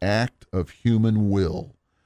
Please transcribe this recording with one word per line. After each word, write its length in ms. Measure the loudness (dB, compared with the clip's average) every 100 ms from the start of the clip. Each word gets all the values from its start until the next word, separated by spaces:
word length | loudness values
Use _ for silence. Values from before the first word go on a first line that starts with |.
act 460 | -2 -2 -2 -6 _
of 180 | -8 -8
human 600 | -4 0 2 2 2 0
will, 440 | 0 0 -4 -10 -18 _ _